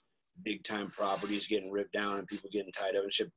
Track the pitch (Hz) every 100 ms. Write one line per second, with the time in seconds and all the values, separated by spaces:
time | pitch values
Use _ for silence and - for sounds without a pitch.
0 | _ _ _ 90 104 104 - 107 95 -
1 | 101 95 101 101 - 107 95 101 98 104
2 | 104 101 92 101 98 104 95 95 98 98
3 | 101 - 87